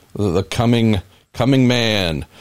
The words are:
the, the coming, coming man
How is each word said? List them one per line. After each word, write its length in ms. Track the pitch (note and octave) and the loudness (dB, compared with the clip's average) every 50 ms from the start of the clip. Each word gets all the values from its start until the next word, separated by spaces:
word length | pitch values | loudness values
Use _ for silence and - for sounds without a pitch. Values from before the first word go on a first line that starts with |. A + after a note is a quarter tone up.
| _ _ - | _ _ -8
the, 160 | - G2+ G2+ | -4 -2 -2
the 140 | D#2+ F#2 F#2+ | -2 -2 -4
coming, 580 | - - - A#2 A#2 A#2+ A#2+ A2+ A2+ G#2+ F#2+ - - _ _ _ _ - | -4 -4 -2 0 0 2 2 2 2 0 0 -4 -8 _ _ _ _ -6
coming 340 | - B2 C3 C#3 C3+ B2+ B2 | -4 0 0 2 2 2 2
man 580 | B2 A#2+ A#2 A2+ G#2+ G2+ F#2 E2+ D#2 C#2 - - - - | 2 0 0 0 0 0 -2 -2 -4 -6 -8 -12 -16 -20